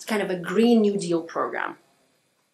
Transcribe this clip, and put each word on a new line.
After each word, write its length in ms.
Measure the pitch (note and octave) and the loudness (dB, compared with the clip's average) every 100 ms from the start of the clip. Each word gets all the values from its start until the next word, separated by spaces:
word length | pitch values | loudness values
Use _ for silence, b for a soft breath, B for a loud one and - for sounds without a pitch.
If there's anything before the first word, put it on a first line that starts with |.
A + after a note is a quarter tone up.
| - | -6
kind 140 | G#3+ | -4
of 100 | F#3 | -2
a 60 | F3 | -6
Green 440 | F3 F#3+ A#3 A3+ | -2 2 4 6
New 160 | G#3 G3 | 4 0
Deal 260 | E3+ E3 | -2 -2
program, 540 | E3 D#3 B2 - G1+ - _ _ _ _ _ _ _ | -4 -6 -6 -6 -8 -10 _ _ _ _ _ _ _